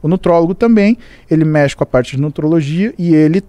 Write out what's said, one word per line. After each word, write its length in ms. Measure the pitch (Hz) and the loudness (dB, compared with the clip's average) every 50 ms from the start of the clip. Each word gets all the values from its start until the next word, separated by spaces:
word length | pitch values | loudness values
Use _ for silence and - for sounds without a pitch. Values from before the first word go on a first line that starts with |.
O 60 | - | -2
nutrólogo 480 | 156 185 185 - 180 170 170 165 165 190 | -2 -2 0 0 0 2 2 2 0 -2
também, 420 | - 240 233 233 214 202 208 240 - - - - - - - | -2 0 2 2 4 4 2 0 -2 -4 -20 -20 -20 -6 -4
ele 160 | 165 156 160 | -2 0 0
mexe 300 | 156 156 151 147 139 - | 0 2 0 0 0 -2
com 80 | - 139 | -4 -6
a 40 | |
parte 280 | - - 127 123 - - | -2 -2 -2 -2 -2 -4
de 60 | 131 | -6
nutrologia 680 | 143 151 147 - 151 156 165 165 147 139 156 175 196 233 - | -6 -4 -6 -4 -2 0 0 0 -2 -2 -4 -4 -4 -4 -4
e 160 | - 175 170 160 | -4 0 2 2
ele 300 | 156 156 151 165 196 196 | 4 4 2 2 -2 -4